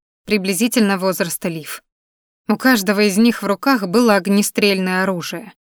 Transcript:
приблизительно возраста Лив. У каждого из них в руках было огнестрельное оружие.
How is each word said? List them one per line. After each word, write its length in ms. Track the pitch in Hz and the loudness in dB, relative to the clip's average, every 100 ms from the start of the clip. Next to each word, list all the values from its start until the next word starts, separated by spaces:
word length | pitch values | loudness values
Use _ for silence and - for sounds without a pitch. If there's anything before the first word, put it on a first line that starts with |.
| _ _ - | _ _ -2
приблизительно 720 | 208 185 180 233 254 202 196 | -2 0 0 0 2 2 2
возраста 500 | 190 175 185 - 185 | -2 -2 -4 -6 -8
Лив. 340 | 165 143 - _ _ _ _ _ _ - | -8 -12 -16 _ _ _ _ _ _ -4
У 120 | 208 | 0
каждого 420 | 254 240 190 202 | 2 2 2 0
из 160 | 208 190 | 2 4
них 260 | 233 220 | 2 2
в 40 | 202 | -4
руках 420 | 196 277 254 190 | -2 0 0 0
было 280 | 208 240 202 | 2 4 2
огнестрельное 840 | 180 202 208 - 208 190 185 185 | 2 0 0 0 0 0 0 0
оружие. 520 | 190 180 - 170 185 _ | -2 -2 -8 -12 -14 _